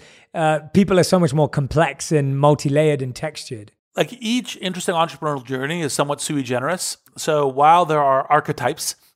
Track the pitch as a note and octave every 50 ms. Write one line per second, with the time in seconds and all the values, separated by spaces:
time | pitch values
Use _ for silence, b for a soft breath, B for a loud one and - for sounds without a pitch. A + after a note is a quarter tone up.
0 | B B B B B B B E3+ D#3+ D#3 D#3 D3+ D3+ D3+ - F#3+ G3+ D#3 G3 F#3
1 | E3 - - F#3 F3 D#3 A#2+ D#3 D3+ C3+ - - C#3 B2 - D3 E3 C#3+ C#3+ -
2 | - - E3 D3+ C#3 C#3 C3+ C#3 C#3+ D3 D3+ - - D3+ C#3 D3 D#3 D#3 D3 C#3
3 | C3 B2+ A#2+ - - D#3 D3+ - - - C3 A2 G#2 G#2 _ _ _ _ - F#3
4 | E3+ D3+ - - A#3+ G#3+ A#3 B3 G#3+ - - - - F#3 F#3 F3+ - - F#3 E3
5 | E3 D#3+ - - D#3 D3+ D3 C3+ B2 A#2 C3+ B2+ C3 C#3+ E3 F3 E3 C#3+ - -
6 | D3 C#3+ C#3+ C#3+ - - D#3 C#3+ C3 A#2 B2+ A#2+ B2+ D3 F3 F3+ - - - -
7 | _ _ - - - - D#3 D3+ C#3+ C#3 C3 C3 C#3+ D#3 E3 F3 F3+ D3+ D#3 D3+
8 | C#3+ C#3 C3+ C3+ C#3 - D3 D3+ C#3+ - D3 - - B2 D#3 - - - - _
9 | b b b